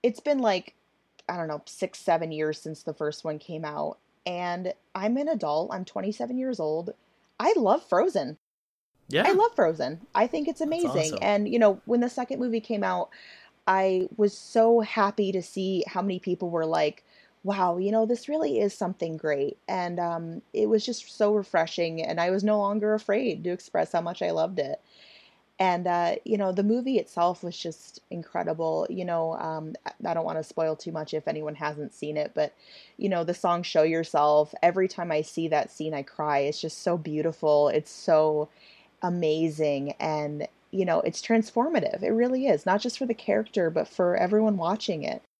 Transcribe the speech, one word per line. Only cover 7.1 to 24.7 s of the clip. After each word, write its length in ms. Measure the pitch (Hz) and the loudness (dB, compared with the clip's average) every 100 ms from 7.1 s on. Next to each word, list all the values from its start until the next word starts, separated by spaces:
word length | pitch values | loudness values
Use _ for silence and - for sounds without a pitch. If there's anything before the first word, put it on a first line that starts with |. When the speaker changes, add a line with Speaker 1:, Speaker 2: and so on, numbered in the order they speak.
| _ _ _ | _ _ _
Speaker 1:
I 140 | 262 415 | 2 4
love 260 | 208 285 | 4 2
Frozen. 540 | - 180 349 202 147 156 _ _ _ _ _ _ - | 4 2 4 0 -4 -10 _ _ _ _ _ _ -2
Speaker 2:
Yeah. 160 | 147 277 | 2 4
Speaker 1:
I 60 | |
love 240 | 381 466 466 | 4 4 4
Frozen. 460 | 170 160 131 165 - | 2 2 -4 -6 -4
I 140 | - 240 | 0 2
think 220 | 320 294 | 0 -4
it's 100 | - | -4
Speaker 2:
That's 80 | 311 | -4
Speaker 1:
amazing." 460 | 330 339 - - | 0 0 0 -2
Speaker 2:
awesome. 60 | - | 0
Speaker 1:
And, 260 | 196 208 208 | 0 2 2
you 100 | 233 | 4
know, 220 | 214 196 - | 4 4 0
when 160 | 240 | 0
the 80 | 247 | 2
second 320 | - 247 262 | -2 -6 -4
movie 180 | 247 226 | -2 -2
came 240 | 220 214 | -2 -2
out, 280 | 190 180 170 - - - - _ - | 0 -2 -4 -10 -20 -20 -20 _ 2
I 440 | 190 190 185 185 - | 4 4 2 -2 2
was 200 | 208 - | 0 0
so 440 | - 226 226 233 | -2 4 6 6
happy 500 | 214 - 202 202 196 | 4 0 0 2 0
to 100 | 190 | -2
see 440 | 170 - 190 190 - | -4 -4 -2 0 -2
how 140 | 190 | -2
many 180 | 196 185 | -2 -4
people 300 | - 180 175 | -4 -4 -2
were 160 | 170 160 | -2 0
like, 400 | 160 151 - _ _ _ _ 185 | 2 0 -2 _ _ _ _ -4
"Wow, 320 | 202 180 175 | 0 2 2
you 140 | 196 | 2
know, 140 | 220 220 | 2 2
this 240 | 240 - | -2 -2
really 300 | 302 302 247 | -2 0 2
is 140 | 202 | 0
something 440 | - 185 190 165 160 | -2 -6 -4 -6 -4
great." 400 | 156 143 143 - - | -2 -2 -2 -6 -6
And, 320 | 190 175 175 | -4 -4 -4
um, 420 | 170 170 165 165 _ | -4 -4 -8 -12 _
it 140 | - 214 | -2 2
was 180 | 220 247 | 2 0
just 320 | 226 - - | -8 -10 0
so 160 | 208 | 2
refreshing, 680 | 214 196 175 165 - 170 165 | 2 0 0 0 -2 -4 -2
and 180 | 160 165 | -4 -2
I 120 | 175 | 0
was 120 | 190 | 2
no 140 | 208 214 | 2 2
longer 360 | 202 208 208 | 2 0 0
afraid 500 | 214 - 208 254 151 175 | 0 0 0 0 -2 -6
to 40 | |
express 440 | 180 - 175 160 | -6 -4 -2 0
how 80 | 175 | -2
much 200 | 170 185 | -2 -4
I 100 | 175 | -2
loved 280 | 165 165 180 | 0 -2 -2
it. 200 | 139 | -4